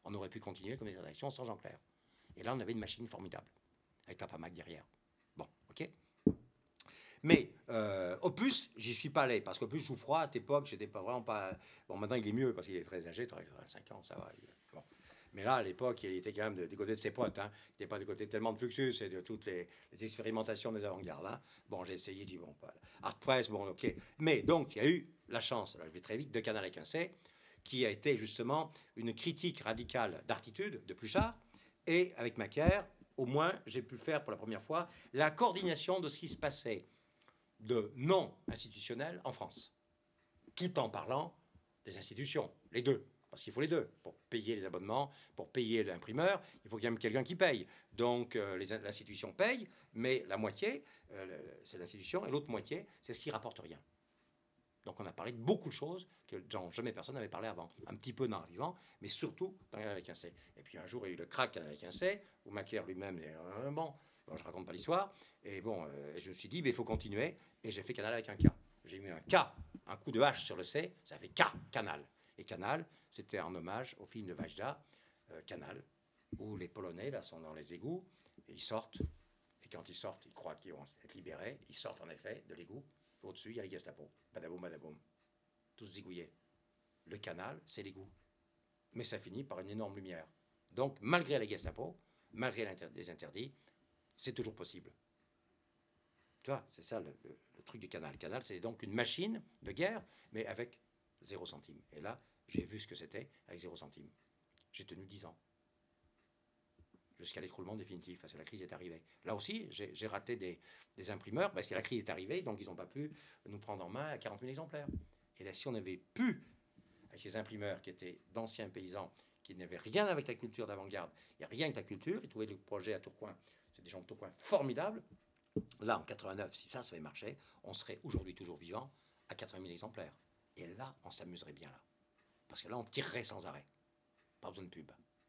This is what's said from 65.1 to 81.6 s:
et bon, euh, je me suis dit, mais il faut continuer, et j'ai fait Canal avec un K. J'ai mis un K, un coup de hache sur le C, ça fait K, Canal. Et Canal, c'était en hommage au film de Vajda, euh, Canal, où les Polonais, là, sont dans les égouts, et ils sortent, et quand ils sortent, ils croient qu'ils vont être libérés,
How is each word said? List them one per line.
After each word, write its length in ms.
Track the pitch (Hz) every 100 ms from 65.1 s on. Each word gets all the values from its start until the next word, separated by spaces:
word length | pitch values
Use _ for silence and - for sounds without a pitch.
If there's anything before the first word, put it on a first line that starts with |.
| - - -
et 160 | 101 95
bon, 260 | 110 95 76
euh, 300 | 71 73 85
je 80 | 98
me 60 | 90
suis 140 | 98
dit, 120 | 175
mais 80 | 139
il 60 | 123
faut 80 |
continuer, 520 | 110 - 104 101 160 - - _
et 80 | 113
j'ai 100 | 98
fait 120 | 110
Canal 200 | 101 107
avec 160 | 117 107
un 60 | 101
K. 100 | - - - -
J'ai 160 | - 95
mis 100 | 98
un 120 | 80
K, 160 | - 180 - - - - -
un 100 | 95
coup 140 | -
de 100 | 110
hache 240 | 139 - -
sur 100 | 87
le 60 |
C, 320 | 90 147 180 -
ça 140 | - -
fait 120 | 90
K, 120 | - 110 - -
Canal. 340 | 120 101 73 - _ _ -
Et 60 |
Canal, 420 | - 87 101 160 165 - _
c'était 300 | - 110 101
en 160 | 82 90
hommage 400 | 85 110 131 -
au 80 | 98
film 220 | 113 92
de 60 |
Vajda, 520 | 80 82 - 127 - - - - _ -
euh, 100 | 80 -
Canal, 360 | 85 73 - - _ _ _ _ -
où 200 | 107 104
les 100 | 87
Polonais, 420 | 107 92 85 135
là, 140 | 104
sont 160 | - 82
dans 160 | 78 78
les 180 | 76
égouts, 320 | 85 147 180 180 - - - -
et 60 |
ils 80 | -
sortent, 400 | - 113 - - - - - _ _ _
et 40 | -
quand 220 | 85 90
ils 60 | 87
sortent, 320 | 101 - -
ils 60 |
croient 240 | - 82 76
qu'ils 160 | 90
vont 100 | 71 71 -
être 120 | - 95
libérés, 440 | 82 78 104 143